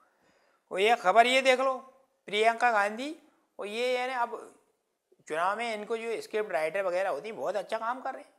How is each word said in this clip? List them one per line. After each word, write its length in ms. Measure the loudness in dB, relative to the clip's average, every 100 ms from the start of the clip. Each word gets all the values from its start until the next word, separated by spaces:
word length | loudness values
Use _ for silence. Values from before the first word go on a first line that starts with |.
| _ _ _ _ _ _ -8
वो 60 | 2
ये 180 | 4 4
खबर 300 | 4 6 6
ये 160 | 6
देख 180 | 4 4
लो, 140 | 2 -2 -8 -20 _ _ -6
प्रियंका 440 | 2 2 4 2
गांधी, 460 | 4 0 -2 -10 -10 _ _ _ -12
और 80 | -8
ये 320 | -4 -2 -2
है 100 | -2
ना, 120 | -4
अब 380 | -4 -6 -14 -20 _ _ _ _ _ _ -8
चुनाव 300 | -2 0 -2
में 160 | -4
इनको 220 | -4 -4 -6
जो 240 | -4 -6
script 320 | -4 -4 -2
writer 300 | -2 -2 -2
वगैरह 280 | -2 0 -2
होती 180 | -4 -6
हैं, 100 | -8
बहुत 180 | -4 -4
अच्छा 220 | -4 -4
काम 220 | -4 -6
कर 120 | -6
रहे 100 | -10
हैं। 80 | -14